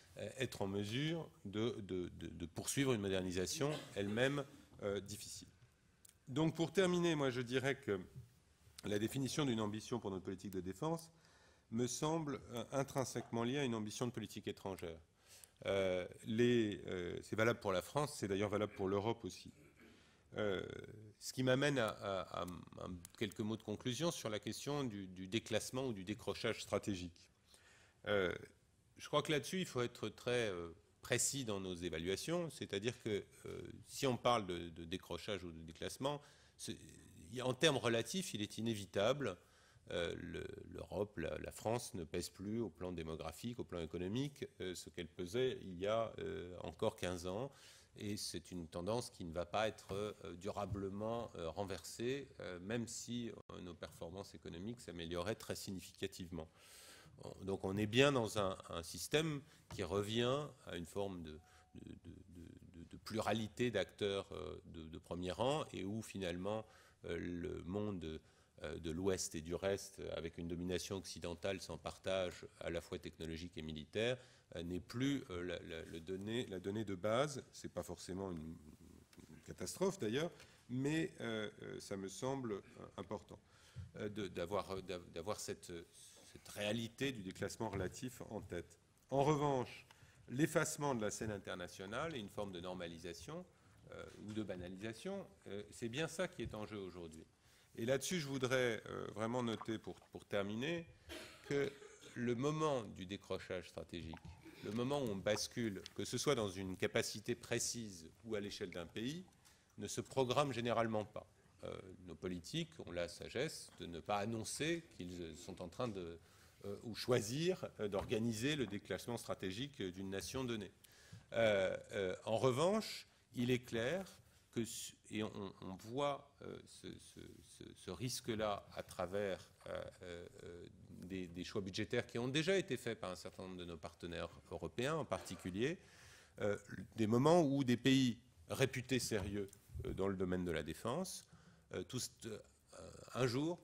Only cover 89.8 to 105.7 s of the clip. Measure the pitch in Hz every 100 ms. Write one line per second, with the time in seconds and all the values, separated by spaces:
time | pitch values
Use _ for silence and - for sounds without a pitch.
89.8 | - - - - - 123 160 165 151 -
90.8 | 147 123 104 - 113 101 95 92 90 -
91.8 | 95 117 165 143 101 - 101 90 92 92
92.8 | 87 82 85 85 - 165 180 - - -
93.8 | - 87 85 - 98 107 104 92 90 92
94.8 | 110 113 190 196 - - 104 98 104 -
95.8 | 117 127 160 - 180 - 113 107 104 107
96.8 | 92 87 82 80 80 _ - - - -
97.8 | 113 135 - 180 139 135 127 131 123 110
98.8 | - 95 92 101 113 123 120 110 - 110
99.8 | - 85 - 90 - 104 101 110 143 170
100.8 | 170 - - - - - - 143 135 -
101.8 | - - - 123 120 117 139 156 156 135
102.8 | 101 90 92 98 - 95 - 92 85 -
103.8 | 82 87 80 82 - - - - - 110
104.8 | 123 147 127 98 95 107 - - 113